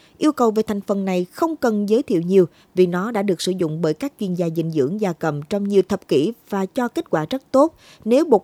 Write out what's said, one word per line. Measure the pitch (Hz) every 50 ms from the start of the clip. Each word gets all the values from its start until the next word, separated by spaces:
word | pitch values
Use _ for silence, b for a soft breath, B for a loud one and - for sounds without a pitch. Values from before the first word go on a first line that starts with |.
| b b b
Yêu | b - 311
cầu | 285 - 247 226
về | 208 220 220
thành | - 214 202
phần | - - 202 202 196
này | 190 185 180 180
không | - - - 339 330 320
cần | - - 240 214 208 208 196
giới | 214 247 285
thiệu | - 220 165
nhiều | 170 175 190 190 175 - b b b b b
vì | 180 185
nó | 175 175 180 190 233
đã | 240 202
được | 196 208 180 -
sử | - 185
dụng | 185 185 175 151 156 160
bởi | 170 156 156
các | - 269 285 - -
chuyên | 220 180 180
gia | 170 175 170
dinh | 160 170 165 165
dưỡng | 160 156 127 139 190 214
gia | 208 185 160
cầm | - - 160 147 147 143 -
trong | 208 202 202
nhiều | 202 202 196
thập | 185 - 208 180 -
kỷ | - 180 131 147 208 240 _ _ -
và | 208 196 190
cho | 185 - 262 247
kết | 240 - 339 330 -
quả | - - 156 160
rất | 262 269 - _
tốt | - 262 294 330 - B B B B B B
nếu | 214 240 269 339
bột | 339 233 190